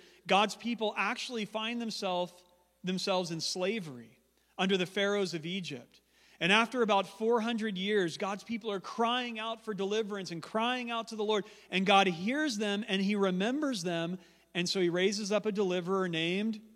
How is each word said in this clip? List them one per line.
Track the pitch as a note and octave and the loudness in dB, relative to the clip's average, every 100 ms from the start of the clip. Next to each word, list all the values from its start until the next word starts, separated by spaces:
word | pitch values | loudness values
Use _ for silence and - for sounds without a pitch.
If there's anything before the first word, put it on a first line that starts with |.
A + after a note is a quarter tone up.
| - - - | -16 -8 2
God's | F#3+ G#3 - | 4 4 0
people | A#3 A#3 G#3+ G#3+ | -6 -2 -2 0
actually | G3 A#3+ - A#3+ G#3 | -2 -2 -4 -4 -4
find | G#3+ A3 A#3+ | -4 -4 -4
themself-, | A#3 - G3 F3+ F3+ - - _ _ _ | -6 -4 -2 -2 -2 -6 -20 _ _ _
themselves | F3+ F#3 G3+ F#3 F3 | -4 -2 0 0 0
in | E3 | -4
slavery | - F#3 F#3 A3+ D#3+ B2 A2+ _ _ _ _ - | -4 -2 -2 -2 -6 -12 -16 _ _ _ _ -2
under | F#3+ G3 | 2 2
the | F3+ | 0
pharaohs | G#3 G3+ G3+ F#3+ E3 | 0 0 2 0 -4
of | D#3+ | -6
Egypt. | F#3+ E3+ C3 - _ _ _ _ - | -6 -6 -10 -14 _ _ _ _ -2
And | E3+ | 4
after | G#3+ A#3 B3+ | 4 4 2
about | G#3+ G3+ F#3+ - | 4 4 2 -2
four | A3 A#3+ | 2 2
hundred | A3 A#3 A3 F#3 | 2 -2 -4 -2
years, | G3 G#3+ F3 C#3 | 0 2 2 -2
God's | G3 G3 | -4 -6
people | - A#3 A3 | -6 -8 -4
are | G3 | -6
crying | - - A#3 B3 A#3+ A3 | -6 0 0 0 -4 -6
out | A3 A3+ A3 | -6 -8 -6
for | |
deliverance | F#3+ G3 G#3+ G#3 G3+ F3 | -4 -2 0 -2 -4 -6
and | E3+ | -8
crying | - A3 A#3 B3+ A#3+ | -4 0 0 -2 -4
out | A#3 A3+ | -6 -6
to | A3 | -4
the | |
Lord, | G#3 G#3+ G3 - - | 0 0 0 -10 -4
and | F3+ F#3+ | 0 6
God | G3 G3 | 8 6
hears | E3 G3 C#4 D#4 G#3 | 2 0 0 0 0
them | G#3+ G3+ - | -2 -2 0
and | F#3+ | 0
he | F#3+ G#3 | 2 2
remembers | G3 F#3 G#3 C#4 D4 A3+ | 2 2 0 0 -2 -2
them, | F3 E3+ E3 F#3 - _ _ | -2 -2 -2 -6 -10 _ _
and | F3 F3 | -4 -2
so | G3 | 2
he | F3 | 2
raises | E3+ F#3+ G#3 G3+ | 4 2 2 0
up | G#3 G#3+ | 0 0
a | |
deliverer | G3+ F#3+ F3+ F3 F#3+ F#3 | 0 0 0 0 0 0
named | D#3+ E3 F#3 A3 G#3+ - | 0 0 0 0 -4 -10